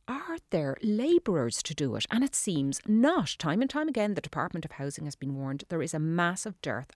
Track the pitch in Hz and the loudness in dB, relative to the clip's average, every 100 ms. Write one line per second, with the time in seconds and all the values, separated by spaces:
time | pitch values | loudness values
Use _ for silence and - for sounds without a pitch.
0 | - 269 - 330 - 170 139 - 214 208 | -10 -8 -6 -8 -4 -2 -2 -2 0 0
1 | 285 349 - 165 117 - - 151 139 110 | 4 4 4 2 2 -2 -4 -2 -2 0
2 | - 233 269 - 220 156 139 139 - 214 | 0 2 2 0 0 2 2 0 4 6
3 | 277 349 156 - 160 190 269 294 311 240 | 6 4 0 -2 0 2 2 0 -2 0
4 | 208 196 - 151 165 170 - - 139 - | 0 -2 -4 -4 -4 -4 -8 -6 -6 -6
5 | 147 - 135 135 135 139 - 170 165 156 | -8 -6 -6 -4 -4 -6 -4 -4 -2 0
6 | 160 170 175 185 214 180 139 107 139 | 0 2 2 0 -6 -6 -4 -4 -6